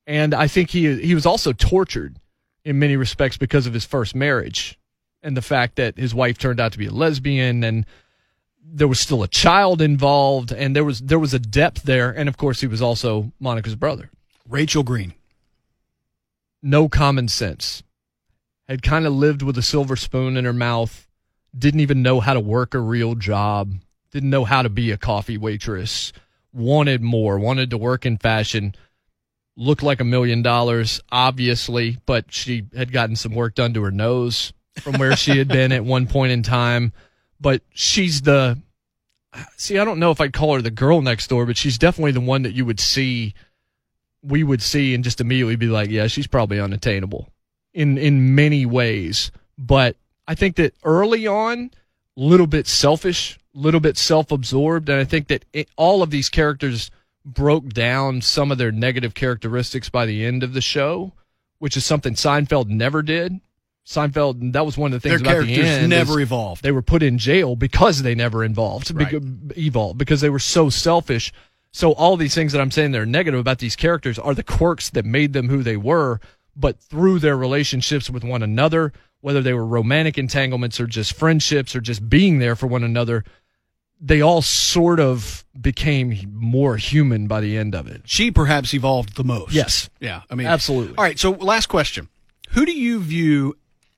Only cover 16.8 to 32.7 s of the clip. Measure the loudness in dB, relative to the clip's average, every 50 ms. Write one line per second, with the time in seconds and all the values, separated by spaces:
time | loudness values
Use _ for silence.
16.8 | 4 4 4 2 4 4 2 2 0 -2 -2 -4 -4 -6 -6 -8 -10 -10 -10 -12
17.8 | -16 _ _ _ _ _ _ _ _ _ _ _ _ _ _ _ _ -10 -10 -4
18.8 | 0 0 2 2 2 0 2 2 2 2 2 0 -2 -2 -2 -2 -2 0 0 0
19.8 | 0 -2 -4 -6 -6 -4 -4 -2 -2 -2 -2 -2 -2 -2 -2 -2 -2 0 0 -2
20.8 | -2 -4 -6 -12 -20 _ _ _ _ _ _ _ _ _ -6 0 2 2 4 4
21.8 | 2 2 2 2 4 4 2 2 2 2 0 0 0 0 0 0 0 -2 -2 -4
22.8 | -2 -2 0 0 0 -2 -2 -4 -4 -2 -2 0 0 0 -2 -2 -4 -4 -6 -10
23.8 | -12 _ _ _ _ _ -6 -4 -2 0 0 0 2 2 2 2 2 0 -2 -2
24.8 | -2 -2 -2 -2 -2 -2 -2 -2 -2 -4 -8 -6 -6 -6 -6 -6 -6 -8 -6 -6
25.8 | -6 -8 -8 -8 -8 -10 -12 -18 _ _ _ _ _ _ -10 -4 0 2 2 4
26.8 | 4 2 0 0 0 0 0 2 2 0 0 0 0 0 0 -2 -2 -2 -4 -4
27.8 | -2 -2 -2 -2 -2 -2 -2 0 0 0 0 0 -2 -2 -4 -4 -4 -6 -8 -10
28.8 | -16 _ _ _ _ _ _ _ _ _ _ _ _ _ _ -4 -2 -2 0 0
29.8 | 0 0 0 0 0 0 2 2 2 2 0 0 2 2 2 2 2 2 0 0
30.8 | 0 -2 -4 -8 -8 _ 0 2 2 2 0 0 -2 -2 -2 -2 -4 -4 -2 -2
31.8 | -2 -2 -4 -6 -2 -2 -2 -2 -2 -4 -10 -10 -6 -6 -6 -6 -8 -8